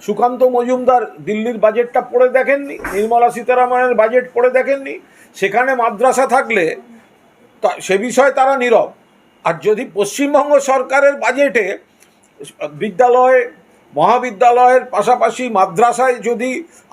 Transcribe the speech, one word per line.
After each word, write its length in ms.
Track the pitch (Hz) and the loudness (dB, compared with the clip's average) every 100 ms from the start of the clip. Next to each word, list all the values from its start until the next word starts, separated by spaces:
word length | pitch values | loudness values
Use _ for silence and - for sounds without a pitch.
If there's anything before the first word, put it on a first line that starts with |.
সুকান্ত 420 | - 208 240 254 | -8 -2 0 2
মজুমদার 760 | 254 247 240 254 254 247 220 156 | 0 2 0 0 2 0 0 -10
দিল্লির 340 | 147 214 226 220 | -6 -4 -4 0
বাজেটটা 420 | 214 214 240 269 | 0 0 -2 -2
পড়ে 280 | - 247 254 | -2 0 2
দেখেননি, 500 | 247 254 277 277 311 - | 2 0 -2 -4 -12 -8
নির্মলা 380 | 190 220 233 240 | -4 0 2 2
সীতারামনের 640 | 233 233 254 247 247 254 | 0 -2 0 2 0 0
বাজেট 360 | 220 220 247 196 | 2 2 2 -2
পড়ে 160 | 233 254 | 0 0
দেখেননি, 480 | 247 240 277 277 359 - _ - | 2 0 -4 -6 -14 -16 _ -20
সেখানে 400 | - 190 208 262 | -6 -2 0 0
মাদ্রাসা 520 | 254 233 202 254 247 262 | 0 -2 0 0 2 2
থাকলে 500 | 254 226 220 160 - - - _ _ _ _ _ _ | 0 0 0 -2 -4 -14 -20 _ _ _ _ _ _
তা, 80 | 196 180 | -4 -4
সে 180 | - 190 | -2 -2
বিষয়ে 320 | 240 254 277 | -2 0 0
তারা 260 | 262 262 269 | 2 0 0
নীরব। 340 | 247 214 151 - _ _ _ _ | 2 2 0 -8 _ _ _ _
আর 100 | 160 160 | -6 -4
যদি 280 | 175 214 269 | -2 -2 -4
পশ্চিমবঙ্গ 640 | 196 202 - 285 294 294 285 | -4 -4 -4 0 0 2 2
সরকারের 560 | 277 262 254 269 277 269 | 2 -2 0 2 2 0
বাজেটে 640 | 220 254 285 240 190 - _ _ _ _ _ - 147 - 151 | -2 0 0 0 -4 -8 _ _ _ _ _ -20 -20 -12 -12
বিদ্যালয়, 800 | 147 214 170 247 247 254 254 240 - _ _ _ 143 | -8 -6 2 2 4 4 2 0 -10 _ _ _ -2
মহাবিদ্যালয়ের 880 | 175 247 247 196 240 240 247 254 | 2 2 -2 2 2 6 6 4
পাশাপাশি 640 | 240 185 208 240 226 233 254 | 0 -4 0 2 0 -2 -4
মাদ্রাসায় 680 | 208 190 170 240 233 262 | 0 0 2 0 2 0
যদি 500 | 247 196 233 254 254 - _ _ | -2 -4 -4 -4 -6 -10 _ _